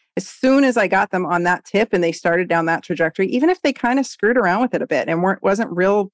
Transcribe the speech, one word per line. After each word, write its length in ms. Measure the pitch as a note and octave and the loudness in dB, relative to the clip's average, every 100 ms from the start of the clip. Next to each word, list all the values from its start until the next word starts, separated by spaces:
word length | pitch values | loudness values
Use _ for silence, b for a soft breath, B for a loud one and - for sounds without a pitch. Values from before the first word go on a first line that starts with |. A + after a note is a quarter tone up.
| _ - | _ -10
As 120 | G3 | -10
soon 360 | - C4 C4+ | -2 2 4
as 120 | C4+ A#3+ | 4 2
I 120 | F#3+ | 2
got 220 | F#3+ G#3 | 0 0
them 140 | F#3 | -2
on 200 | F3 F3 | -2 0
that 200 | F3 F3+ | 0 -2
tip 280 | - G3 - | -2 -2 0
and 100 | F#3 | 0
they 100 | E3+ | 0
started 360 | E3+ F3 E3+ F3 | -2 0 0 0
down 180 | E3+ E3 | 0 0
that 160 | E3 | -2
trajectory, 460 | - E3 D#3+ - F#3+ | -4 -2 -2 -2 -2
even 200 | B3 D#4+ | 0 0
if 140 | F4+ | 0
they 100 | C#4+ | -2
kind 260 | B3+ A#3+ C4 | -2 -2 0
of 80 | C4 | -2
screwed 300 | - G#3 A#3+ | -2 0 2
around 240 | F#3 G3 | 2 0
with 140 | B3+ | 0
it 80 | E3 | -2
a 60 | - | -2
bit 200 | C#3+ C3 | -2 -2
and 140 | E3 | 0
weren't, 200 | F#3 F#3 | -2 0
wasn't 280 | G3 G3+ A3+ | -2 -2 -2
real 360 | E3+ F#3 G#3 G3 | 0 0 0 -2